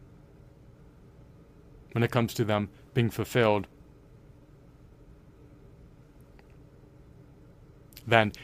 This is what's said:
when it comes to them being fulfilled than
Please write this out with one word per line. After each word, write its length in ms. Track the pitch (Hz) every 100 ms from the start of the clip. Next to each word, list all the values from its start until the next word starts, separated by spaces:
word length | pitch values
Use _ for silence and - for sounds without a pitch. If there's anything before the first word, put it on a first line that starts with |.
| - - - - - - - - - - - - - - - - - - -
when 120 | 117
it 80 | 117
comes 220 | 123 117
to 120 | - 107
them 240 | 107 104 - -
being 160 | - 117
fulfilled 580 | - 104 127 110 104 95 - - - - - - - - - - - - - - - - - - - - - - - - - - - - - - - - - - - - - - - - - - - -
than 240 | 113 107 -